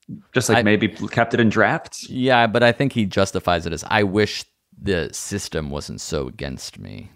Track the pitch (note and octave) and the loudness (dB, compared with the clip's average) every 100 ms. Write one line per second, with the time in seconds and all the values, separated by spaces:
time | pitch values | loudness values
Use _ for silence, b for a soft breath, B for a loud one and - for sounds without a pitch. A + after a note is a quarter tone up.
0 | - - _ C3 A#2 A2 G#2 G#2 G#2+ - | -18 -18 _ -2 2 4 4 4 2 -2
1 | G2+ - A#2 A#2 A2 G#2+ G#2 E3 - - | -4 0 2 4 4 4 4 2 -6 -16
2 | - C3 B2+ B2 A#2 A#2 A#2+ A#2 C3+ B2 | -10 -2 2 4 4 4 4 4 0 0
3 | G2 G2+ G2 F#2+ - F2 E2+ D#2 - G#2+ | 0 2 0 0 0 0 -2 -8 -2 0
4 | G2+ G2+ G#2 - - _ _ - G2 F2+ | 2 2 0 -2 -12 _ _ -10 -4 -2
5 | D#2 - - G2+ - E2 D2 C#2+ - G#1+ | -2 -8 -8 -8 -6 -6 -6 -8 -8 -12
6 | - D#2 B1+ - C#2 B1+ - - G1+ G#1 | -8 -6 -6 -8 -10 -10 -12 -14 -16 -16
7 | - | -18